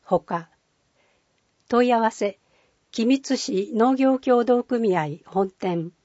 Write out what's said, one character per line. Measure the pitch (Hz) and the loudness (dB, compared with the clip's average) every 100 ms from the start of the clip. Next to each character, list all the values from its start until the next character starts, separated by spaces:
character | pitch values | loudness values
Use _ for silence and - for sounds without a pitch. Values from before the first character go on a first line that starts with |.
ほ | - 180 | -2 -2
か。 | - 175 165 _ _ _ _ _ _ _ _ _ _ _ _ | -2 -8 -8 _ _ _ _ _ _ _ _ _ _ _ _
問 | 240 247 | 0 2
い | |
合 | 226 | 2
わ | 220 | 0
せ、 | - 202 - _ _ _ _ _ | -2 -6 -6 _ _ _ _ _
君 | - 226 269 | -4 0 0
津 | - 254 | 0 -4
市 | - 190 202 | -2 -4 -4
農 | 220 240 262 | 0 0 2
業 | 269 262 | 2 0
協 | 262 240 | 2 2
同 | 240 247 | 2 0
組 | - 240 226 180 | 0 -2 0 0
合 | 151 160 - | -2 -10 -6
本 | 196 196 | -2 -2
店。 | _ 190 170 165 _ | _ -6 -4 -6 _